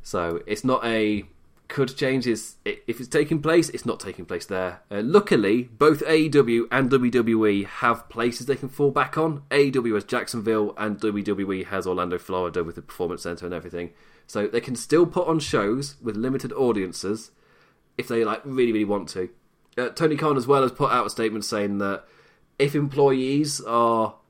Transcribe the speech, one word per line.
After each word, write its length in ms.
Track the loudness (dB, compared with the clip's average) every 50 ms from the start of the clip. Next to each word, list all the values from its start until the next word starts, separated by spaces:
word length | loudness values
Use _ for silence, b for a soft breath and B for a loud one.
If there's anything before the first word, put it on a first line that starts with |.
| -10
So, 400 | -6 -4 -4 -2 -2 -4 -6 -4
it's 180 | -6 -6 -2 0
not 220 | 0 0 0 0
a 400 | -2 0 0 0 0 0 -2 -6 -10 -20 _ _ _ _ _ _
could 280 | _ -4 -2 -2 -2 -2
change, 300 | -4 -2 0 0 0 0
is, 280 | -2 -2 -2 -4 -14 -18 _ _
i-, 140 | -8 -8 -6 _
if 140 | -8 -8 -8
it's 100 | -8 -2
taking 320 | 0 0 2 2 -2 -2
place, 280 | 0 4 4 4 2 2
it's 180 | -6 -6 -4
not 120 | -6 -6 -6
taking 260 | -8 -12 -12 -12 -10
place 200 | -8 -8 -8 -6
there. 360 | -6 -4 -4 -4 -4 -8 -12 _ _
Uh, 100 | -6 -4 -2
luckily, 600 | 4 4 4 6 6 2 2 4 2 2 0 0
both 400 | -6 0 4 4 4 4 4 2
A 120 | 2 4
E 140 | 4 4 4
W 380 | 4 4 4 6 2 2 2 2
and 200 | 0 0 2 4
W 180 | 4 4 4 4
W 340 | 2 2 2 4 4 4 4
E 160 | 4 2 2 -2
have 440 | -4 -6 0 0 0 0 0 -4 -2
places 360 | 0 2 2 2 -2 -2 -2
they 100 | -2 -2
can 140 | -2 -2 -10
fall 220 | -2 2 2 2
back 260 | 4 2 -2 0 0
on. 260 | 0 0 0 0 -4 -6 _
A 160 | 4 4 4
E 60 | 4
W 240 | 2 0 0 0 -2
has 80 | -2 -2
Jacksonville, 720 | -2 -4 -4 -2 -4 -6 -4 0 0 2 2 0 -2 -2
and 220 | -4 -4 -4 -4 -2
W 240 | -2 -2 0 0 -2
W 300 | -2 -2 -2 -2 -2 -2
E 100 | -4 -4
has 240 | -4 -4 -4 -2
Orlando, 320 | -2 -2 -2 -2 -2 -4 -6
Florida, 440 | -6 -4 -4 -2 -2 -2 -2 -4 -4
with 120 | -4 -8
the 80 | -14 -16
Performance 400 | -18 -8 -6 -4 -4 -4 -6 -8
Center 220 | -10 -10 -8 -8
and 80 | -8 -8
everything. 380 | -8 -10 -10 -10 -8 -10 -10 b b b b b b b
So, 180 | _ -4 -4 -2
they 160 | 0 -2 -2
can 140 | -4 -4 -8
still 320 | -8 0 2 4 4 4
put 200 | 4 2 -2 0
on 120 | 0 0 -2
shows 560 | -2 -2 -2 0 0 0 -2 -2 -4 -8 -12 _ -8
with 140 | -8 -6
limited 360 | -4 -4 -4 -4 -4 -6 -8 -2
audiences 800 | 0 2 2 2 0 -2 -6 -8 -8 -4 -4 -4 -6 -8 -16 b b b b b b b b b b b _ _
if 100 | -12 -8
they, 160 | -2 0 0 0
like, 180 | 0 -2 -4 -6
really, 260 | -4 0 2 2 4
really 140 | 4 2 2
want 240 | 0 0 -2 -4 -6
to. 200 | -8 -8 -8 -8 -10 _ _ _ _ _ _ _ _
Uh, 140 | -6 -6 -6
Tony 280 | -2 0 0 0 0
Khan 200 | 0 0 0 0
as 80 | 0 2
well 160 | 2 4 4
has 100 | 4 0
put 200 | 0 0 0 2
out 160 | 2 0 0
a 20 | -2
statement 360 | -4 -2 -2 -2 -2 -4 -6
saying 340 | -4 -4 -2 -2 -2 -2 -2
that 260 | -2 -2 -4 -6 b b b b b b b b b b _ -2
if 160 | -2 0 0
employees 840 | -2 -2 -2 2 4 4 4 4 2 0 0 0 0 0 0 -4 -6
are 540 | -6 0 2 2 4 4 4 2 0 -2 -4 _ _